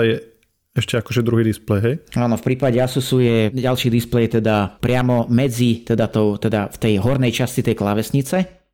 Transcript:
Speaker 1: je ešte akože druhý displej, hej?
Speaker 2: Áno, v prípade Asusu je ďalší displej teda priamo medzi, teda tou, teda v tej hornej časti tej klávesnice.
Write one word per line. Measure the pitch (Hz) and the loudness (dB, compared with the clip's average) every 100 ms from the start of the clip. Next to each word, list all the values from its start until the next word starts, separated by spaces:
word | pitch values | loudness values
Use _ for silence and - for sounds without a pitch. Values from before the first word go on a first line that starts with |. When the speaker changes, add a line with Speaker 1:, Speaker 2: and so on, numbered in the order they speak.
| 117 | 2
Speaker 1:
je | 123 - _ _ _ _ | 0 -6 _ _ _ _
ešte | - - 120 | -4 -2 -4
akože | - 120 | -2 -2
druhý | 117 113 113 | 2 2 2
displej, | 107 - 104 117 | -2 -2 0 0
hej? | 151 - 123 | -2 -6 -2
Speaker 2:
Áno, | 120 | 0
v | 110 127 | 0 -2
prípade | 131 139 120 | 0 0 2
Asusu | 127 135 123 127 | 0 -2 0 2
je | 120 113 107 | 2 2 0
ďalší | 131 127 127 127 | 0 -2 0 0
displej | 117 113 120 113 117 | 0 0 0 2 2
teda | 107 107 98 - | 2 0 0 -2
priamo | 113 127 123 123 117 | -2 0 0 0 2
medzi, | 120 139 117 123 117 - | 2 0 0 0 0 0
teda | 113 107 | 0 0
tou, | 110 107 101 | 2 0 0
teda | 110 107 98 | -2 -2 -2
v | - | -2
tej | 113 104 | 0 0
hornej | 117 135 123 | 0 2 0
časti | - 123 - | 0 -2 -2
tej | 117 107 | -2 0
klávesnice. | 101 104 113 139 135 185 185 - _ | 0 0 0 -2 0 -2 -2 -8 _